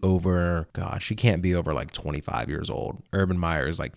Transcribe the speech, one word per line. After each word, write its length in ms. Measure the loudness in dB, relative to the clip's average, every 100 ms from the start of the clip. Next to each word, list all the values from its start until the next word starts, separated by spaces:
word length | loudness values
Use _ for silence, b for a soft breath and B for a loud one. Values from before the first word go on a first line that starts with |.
over, 680 | 2 4 4 2 2 0 -2
God, 300 | -6 -6 -4
she 120 | -4 2
can't 260 | 2 4
be 140 | 2 2
over, 180 | 0
like, 200 | -2 -4
twenty-five 560 | -8 -6 -6 -4 -4 -4
years 200 | -4 -4
old. 320 | -6 -6 -8 -4
Urban 260 | 2 2 2
Meyer 300 | 2 0 0
is, 100 | -2
like, 180 | -6